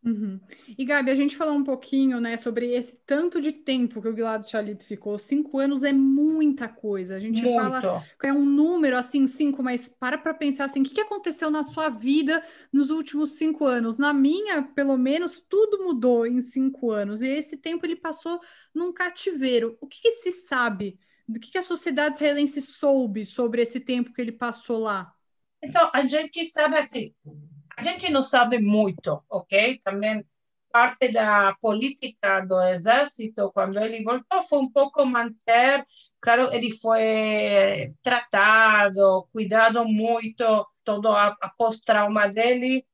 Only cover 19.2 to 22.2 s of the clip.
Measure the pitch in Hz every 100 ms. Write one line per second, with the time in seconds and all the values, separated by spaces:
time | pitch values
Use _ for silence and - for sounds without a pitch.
19.2 | - 320 262 240 226 226 277 - 453 466
20.2 | 359 359 - 262 240 196 202 185 _ _
21.2 | - 226 - 381 370 339 - 269 294 294